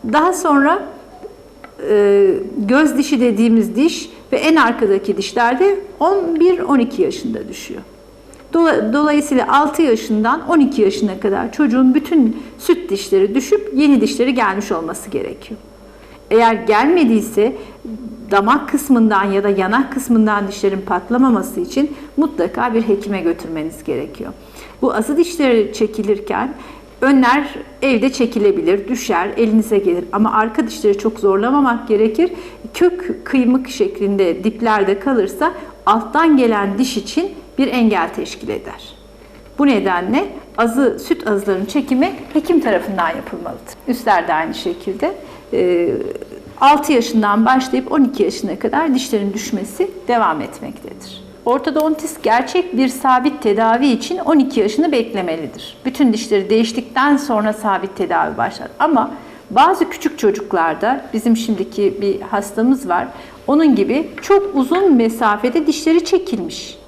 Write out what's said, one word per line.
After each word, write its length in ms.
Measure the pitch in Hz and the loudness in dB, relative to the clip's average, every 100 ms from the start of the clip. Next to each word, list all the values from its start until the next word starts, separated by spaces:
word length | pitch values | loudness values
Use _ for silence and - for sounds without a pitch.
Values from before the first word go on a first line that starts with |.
| 233 | 0
Daha 200 | 277 339 | 2 2
sonra, 500 | 359 339 277 277 370 - - - - - - - - - - 139 | 0 2 4 4 0 -4 -16 -20 -20 -20 -20 -20 -20 -20 -10 0
e, 400 | 208 202 202 190 - 190 - | 2 4 4 4 2 -4 -6
göz 420 | 202 262 311 247 | 2 4 4 2
dişi 220 | 277 269 | 0 2
dediğimiz 560 | 247 202 233 226 190 220 | 2 2 4 4 2 0
diş 340 | 320 - - - - | 0 0 -12 -18 -4
ve 40 | 262 | 0
en 200 | 311 320 | 2 4
arkadaki 600 | 233 240 214 196 196 196 | 2 2 0 0 0 -4
dişler 420 | 196 247 240 262 | -4 0 0 2
de 180 | 381 392 - - | 2 0 -6 -2
on 400 | 320 403 339 320 | 0 2 0 2
bir, 180 | 349 349 | 4 2
on 200 | - 269 | 2 0
iki 240 | 233 - | 0 0
yaşında 460 | 165 - - 226 - | -2 -2 -8 -8 -10
düşüyor. 320 | - - - - - - - - - - | -14 -14 -14 -16 -20 -20 -20 -20 -20 -4
Dola-, 400 | 330 330 - 220 | 2 2 2 0
dolayısıyla 540 | 269 302 294 294 254 - 285 | 0 2 2 2 0 2 2
altı 220 | 294 294 | 2 2
yaşından 680 | 311 220 - 214 226 294 - | 2 2 0 0 0 0 2
on 120 | 330 | 4
iki 220 | 269 - | 4 4
yaşına 380 | 202 - 214 185 | 2 2 -2 -2
kadar 320 | 214 190 220 | -2 -2 -4
çocuğun 420 | - 294 247 262 | 0 0 4 4
bütün 480 | 277 - 330 226 - - - | 4 2 2 2 0 -12 -8
süt 320 | - 349 - | 0 0 0
dişleri 440 | 196 - 190 196 | -6 0 2 2
düşüp 380 | 240 - 415 - | 0 0 0 0
yeni 260 | 269 294 269 | 2 4 4
dişleri 340 | 214 - 254 | 2 0 0
gelmiş 380 | 254 208 190 208 | 2 0 -2 -4
olması 380 | 170 165 190 - | -6 -6 -10 -8
gerekiyor. 500 | - - - - 220 - - - - - - - | -6 -6 -12 -14 -16 -18 -20 -20 -20 -20 -20 0
Eğer 240 | 220 233 | 4 4
gelmediyse 1000 | 220 - 214 277 359 262 220 - - 220 - - - - 220 240 - - | 2 0 2 4 4 4 2 0 0 0 -2 -14 -16 -14 -12 -14 -16 0
damak 380 | 202 208 285 294 | 0 2 0 0
kısmından 560 | 285 - 240 220 202 | -4 2 4 4 4
ya 200 | 202 196 | 2 0
da 40 | 202 | 2
yanak 440 | 196 185 233 269 | 0 0 0 -2
kısmından 560 | 262 254 226 214 208 196 | -6 0 2 4 0 -4
dişlerin 320 | 196 196 196 | -2 -2 -2
patlamaması 800 | - 180 - 240 262 208 180 - | -4 -4 -2 2 2 2 -2 -6
için 360 | - 269 294 - - - | -4 -2 -4 -4 -10 -2
mutlaka 580 | 302 - - - 240 | -2 0 -4 -2 -2
bir 80 | 226 | -2
hekime 380 | 226 202 202 196 | 0 -2 -2 -4
götürmeniz 640 | 170 170 165 160 156 - | -2 -4 -6 -8 -8 -10
gerekiyor. 480 | - 135 - - - - - - - - | -8 -6 -8 -12 -14 -14 -20 -20 -20 -4
Bu 120 | 254 | -2
azı 220 | - 220 294 | 0 -2 0
dişleri 560 | 339 - 269 233 202 | 0 0 2 2 0
çekilirken 840 | - 214 - 202 202 - 95 131 - - - - - | -2 -4 -2 -2 -2 -2 -4 -4 -8 -16 -20 -20 -2
önler 540 | 262 269 247 277 285 - - - | 2 4 4 2 -2 -10 -16 -4
evde 300 | 269 233 262 | 0 2 0
çekilebilir, 760 | 262 226 233 202 185 160 196 196 | 0 -2 2 2 2 2 0 -2
düşer, 400 | 254 - 175 190 - | -6 -2 -2 -2 0
elinize 420 | 226 220 214 208 | 2 2 2 0
gelir. 260 | 196 175 180 | 2 -2 -2
Ama 200 | 208 214 | 0 2
arka 340 | 214 220 220 226 | 2 0 -2 -4
dişleri 320 | - 214 202 | 0 0 2
çok 220 | 220 - | -2 0
zorlamamak 680 | 196 196 233 285 269 233 - | 2 2 2 2 2 0 0
gerekir. 440 | 208 220 220 359 - - - 220 | 2 2 2 0 -2 -14 -18 -16
Kök 500 | - 349 359 359 - | 0 2 2 -6 -8
kıymık 440 | - 269 247 262 - | -2 2 2 2 -2
şeklinde 760 | - 202 - 202 202 185 165 | -2 -2 0 -2 2 0 0
diplerde 540 | 202 220 233 214 190 196 | -4 -2 0 2 2 0
kalırsa 540 | 285 247 190 - 320 330 - - - | 0 0 0 0 -2 -2 -16 -4 0
alttan 500 | 226 226 294 330 285 | 0 0 0 4 4
gelen 420 | 240 208 196 196 | 4 2 -2 -2
diş 180 | 254 208 | -2 -2
için 340 | - - 381 - - - | -4 -4 -4 -8 -10 -2
bir 80 | 262 | 0
engel 420 | 247 226 196 170 - | 2 2 2 -2 -6
teşkil 320 | - - - | -10 -10 -8
eder. 460 | 104 - - - - - - - - - - | -8 -10 -16 -20 -20 -20 -20 -20 -20 -20 0
Bu 80 | 285 | 2
nedenle 580 | 220 190 175 180 254 392 - - - | 2 0 -2 0 -2 -2 -10 -12 -2
azı, 400 | 233 240 262 - | 0 2 0 0
süt 280 | - - - | -4 -4 0
azıların 380 | 202 202 190 | -2 -2 -4
çekimi 480 | 208 302 269 254 349 269 - | -2 -4 0 0 0 -2 -4
hekim 280 | 311 294 330 | -4 2 0
tarafından 480 | 233 185 175 190 165 | 2 0 -2 -2 -2
yapılmalıdır. 680 | 165 - 175 170 - - - - | -4 -10 -12 -12 -12 -16 -12 -6
Üstlerde 460 | 240 - 185 165 | -4 2 0 2
aynı 200 | 160 160 | -2 -2
şekilde, 600 | - 190 170 - 185 311 392 - - - | -6 -6 -6 -8 -4 -4 -4 -14 -20 -6
e, 380 | - 180 175 170 - - - - - - - | 0 2 2 0 -2 -6 -10 -14 -18 -18 2
altı 320 | 269 294 302 | 4 4 4
yaşından 540 | 262 226 226 208 208 226 | 2 2 0 2 2 4
başlayıp 460 | 262 262 262 262 | 4 2 -4 0
on 120 | 311 | 2
iki 180 | 262 - | 2 2
yaşına 360 | 180 - 196 156 | 0 0 -6 -4
kadar 360 | 226 285 320 | -2 0 0
dişlerin 380 | 254 - 220 202 | 0 0 -2 -2
düşmesi 580 | 208 - 214 202 - 370 - - | -6 -6 -6 -6 -4 -4 -4 -2
devam 320 | 240 190 156 | 0 2 -2
etmektedir. 840 | - - - - - - - - - - | -8 -12 -14 -14 -16 -18 -18 -18 -20 -8
Ortodontist 800 | - 262 311 285 311 302 320 - | -2 -2 0 -2 0 -2 -6 -6
gerçek 540 | - 233 - 359 359 233 | 0 0 0 -2 -2 0
bir 120 | 262 | 0
sabit 540 | - 262 254 262 294 | 0 2 2 2 -2
tedavi 440 | 220 202 226 240 277 | -2 2 2 2 2
için 320 | 226 - 359 | 0 -2 -6
on 200 | 339 311 | 2 2
iki 220 | 262 - | 2 0
yaşını 320 | 208 220 330 | 0 0 0
beklemelidir. 840 | 277 226 202 175 160 143 - - - | 0 -2 -4 -6 -6 -8 -12 -18 -10
Bütün 280 | 262 254 240 | -8 0 2
dişleri 380 | 220 - 202 190 | 2 0 -2 2
değiştikten 640 | 220 226 - - 262 285 285 | 2 2 -2 -4 0 2 2
sonra 360 | 285 220 214 | 2 0 0
sabit 440 | 214 214 190 190 - | -2 -2 -2 -4 -6
tedavi 400 | 175 170 156 160 | -2 0 -2 -2
başlar. 320 | 151 - - - | -4 -4 -16 -2
Ama 320 | 302 269 - - - - - | 0 2 0 -8 -18 -20 -2
bazı 400 | 214 320 370 339 | 2 4 4 -2
küçük 280 | - 311 - | -2 -6 0
çocuklarda, 840 | 220 214 - 180 165 156 208 269 - | 0 0 -4 -2 0 0 -2 -2 -4
bizim 240 | 226 240 226 | -4 0 0
şimdiki 580 | - 196 196 - 202 190 | 0 -4 -4 -2 -2 0
bir 200 | 202 190 | -4 -4
hastamız 680 | - 202 202 - 240 262 185 | -4 -6 -4 -2 0 0 0
var, 200 | 175 - - - - - | -4 -4 -12 -20 -12 -2
onun 280 | 294 320 | 2 4
gibi 360 | 214 196 254 330 - | 2 2 -2 -4 -10
çok 340 | - 392 403 285 | 2 2 2 -2
uzun 380 | 262 349 392 | 0 2 4
mesafede 720 | 254 226 226 226 208 247 339 302 | 4 2 2 0 2 0 0 0
dişleri 380 | 311 320 330 | -2 2 0
çekilmiş. 720 | 339 370 - 220 330 - - - | 2 -2 -2 -6 -8 -10 -14 -18